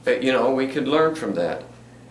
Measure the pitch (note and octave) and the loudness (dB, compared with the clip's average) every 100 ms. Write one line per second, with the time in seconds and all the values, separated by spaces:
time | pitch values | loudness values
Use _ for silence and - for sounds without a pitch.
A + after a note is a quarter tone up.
0 | - B2 C3 B2+ B2 C3 C3 D3+ C3 D#3 | -2 0 2 2 2 0 -2 -2 0 2
1 | D#3+ - A2 F2 E2+ D2 - - - - | 2 0 -4 -2 -2 -4 -10 -20 -20 -20
2 | - | -20